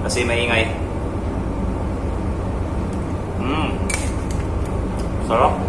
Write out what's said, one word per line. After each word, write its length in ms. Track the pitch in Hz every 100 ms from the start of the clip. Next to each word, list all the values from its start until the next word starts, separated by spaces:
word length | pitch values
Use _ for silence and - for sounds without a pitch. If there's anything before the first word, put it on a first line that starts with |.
Kasi 240 | - 123 120
maingay. 400 | 117 120 117 110 - - - - - - - - - - - - - - - - - - - - - - - - - - -
Mm. 320 | 110 151 143 - - - - - - - - - - - - - - - -
Sarap. 240 | 113 135 90